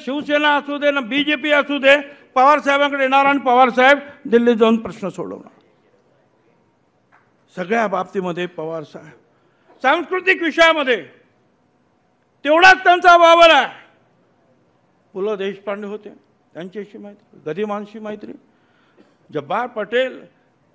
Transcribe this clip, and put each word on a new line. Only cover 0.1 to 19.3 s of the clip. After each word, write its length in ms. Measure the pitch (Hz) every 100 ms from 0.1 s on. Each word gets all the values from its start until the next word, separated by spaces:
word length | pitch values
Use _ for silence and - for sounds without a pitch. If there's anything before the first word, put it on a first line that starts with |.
| 285 285 294 302 294
असू 220 | 285 285
दे, 140 | 285
ना 80 | 277
बीजेपी 520 | 220 277 294 294 294
असू 260 | 294 285 285
दे, 240 | 269 285 285 - _ 262
पवार 240 | 269 294
साहेबांकडे 420 | 254 277 285 277
येणार 240 | 262 269 277
आणि 140 | 277
पवार 300 | 254 247 254
साहेब 300 | 247 262 285 - - -
दिल्लीत 300 | 233 240 220
जाऊन 220 | 226 226
प्रश्न 320 | 214 - 185
सोडवणार. 520 | - 95 98 - _ _ _ _ _ _ _ _ _ _ _ _ _ _ _ _ _ _ _ _ -
सगळ्या 320 | 175 226 214
बाबतीमध्ये 580 | 185 185 202 180 170 180
पवार 380 | 180 160 165
साहेब. 360 | 143 160 156 - _ _ _ _ _ _
सांस्कृतिक 600 | 254 330 269 370 359 311
विषयामध्ये 680 | 330 320 330 320 262 214 131 _ _ _ _ _ _ _ _ _ _ _ _ _
तेवढाच 340 | 277 320 370 370
त्यांचा 340 | 370 359 359 339
वावर 320 | 330 339 330
आहे. 380 | 285 220 - _ _ _ _ _ _ _ _ _ _ _ _ _
पु 80 | 190
ल 140 | 202 208
देशपांडे 520 | 196 196 214 202 202
होते, 220 | 208 202 - _ _ _
त्यांच्याशी 440 | 151 180 208 196 214
मैत्री, 420 | 202 202 _ _ 143
गदिमांशी 540 | 160 214 202 208 220
मैत्री, 340 | 214 208 - - _ _ _ _ _ _ _ _ _